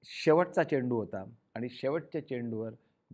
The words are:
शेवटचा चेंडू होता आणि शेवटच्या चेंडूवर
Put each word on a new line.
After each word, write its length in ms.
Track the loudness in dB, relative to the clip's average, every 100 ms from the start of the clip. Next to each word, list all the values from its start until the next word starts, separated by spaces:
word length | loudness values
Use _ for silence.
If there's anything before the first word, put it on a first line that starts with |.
शेवटचा 600 | -14 0 6 6 6 2
चेंडू 320 | 2 2 2 0
होता 280 | -2 -8 -10 -16 _
आणि 140 | -8 -8
शेवटच्या 600 | -4 -2 -2 -4 -10 -6
चेंडूवर 420 | -6 -4 -6 -6 -10 _ _ _